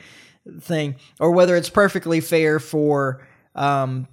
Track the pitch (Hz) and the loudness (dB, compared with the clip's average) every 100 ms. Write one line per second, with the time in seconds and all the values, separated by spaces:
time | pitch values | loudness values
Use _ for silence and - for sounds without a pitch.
0 | - - - _ - 165 - 160 147 131 | -18 -20 -20 _ -20 -16 -6 -4 -4 -8
1 | _ - 160 175 175 175 - 214 202 190 | _ -4 0 4 4 2 0 2 2 0
2 | 165 165 156 165 156 156 - 156 147 139 | -2 -2 0 0 2 0 -2 -2 0 0
3 | 135 131 - _ _ - 139 139 131 131 | -2 -6 -14 _ _ -4 -2 -2 -2 -6
4 | 131 | -10